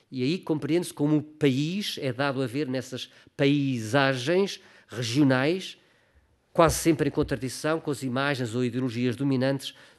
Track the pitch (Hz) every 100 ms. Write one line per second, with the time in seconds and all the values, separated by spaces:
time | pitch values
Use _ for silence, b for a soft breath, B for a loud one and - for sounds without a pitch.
0 | b 131 127 180 - 156 139 165 175 -
1 | 147 151 143 - 147 131 151 190 202 -
2 | 139 120 143 131 131 131 139 131 120 127
3 | - B B - 139 147 139 123 110 139
4 | 135 131 123 180 196 - B B B 104
5 | 117 127 139 127 139 185 185 - b b
6 | b b b _ _ - 160 139 170 151
7 | 143 151 143 139 127 - 156 160 151 139
8 | 131 127 139 135 120 117 123 120 127 113
9 | 123 117 139 131 131 139 - - B